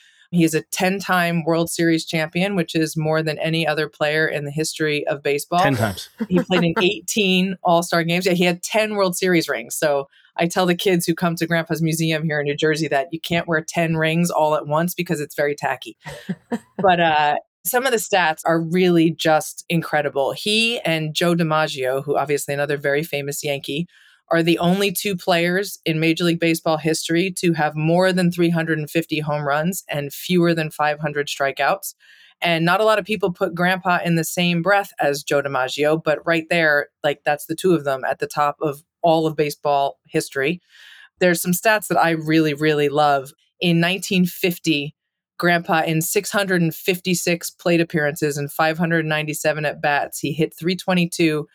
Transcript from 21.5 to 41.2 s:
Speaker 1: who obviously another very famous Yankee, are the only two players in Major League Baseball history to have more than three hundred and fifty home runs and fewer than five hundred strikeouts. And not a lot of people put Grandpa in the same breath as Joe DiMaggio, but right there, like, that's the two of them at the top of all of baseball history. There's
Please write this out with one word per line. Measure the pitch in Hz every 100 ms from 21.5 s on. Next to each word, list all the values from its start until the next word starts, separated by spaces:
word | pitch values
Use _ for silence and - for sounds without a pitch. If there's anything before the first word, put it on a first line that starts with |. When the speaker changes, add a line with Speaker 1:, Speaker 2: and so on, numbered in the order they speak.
| 156 156 147 127 135
Speaker 1:
who | 139 139
obviously | 139 143 - 143
another | 143 143
very | 143 143
famous | 170 143 143 143
Yankee, | 147 139 139 139 175 _ _ _ -
are | 165
the | 165 170
only | 170 190 202
two | 190 208 185
players | - 170 175 185 202 - -
in | 156
Major | 165 165
League | 175 170
Baseball | 165 165 170 156
history | 156 156 - 165 190
to | 185 180
have | 156 151 151
more | 156 170 185
than | 180 175
three | 175 170
hundred | 170 160 156
and | 151
fifty | 165 156 151
home | 151 147
runs | 143 147 165 190 -
and | 147 143
fewer | - - 180 170 165
than | 156
five | - 151 147
hundred | 156 147 143
strikeouts. | - 139 135 139 196 - - _ - - _
And | 175 165 165
not | 185
a | 220
lot | 214
of | 185
people | 208 196
put | 180 190
Grandpa | 170 180 185 185 175
in | 170 170
the |
same | 160 - 175 170
breath | 170 202 196 -
as | 147 143
Joe | - 143
DiMaggio, | 139 135 127 143 147 160
but | 160 151 -
right | 165 160
there, | 170 160 147 - _
like, | 151 143
that's | - 147 -
the | 160
two | 190
of | 165
them | 143 131
at | 127 139
the | 143
top | - 147 -
of | 156 143 - _
all | 170 160 160
of | 151
baseball | 147 - 147 143 139 - _
history. | 160 - 139 135 175 - - - - -
There's | _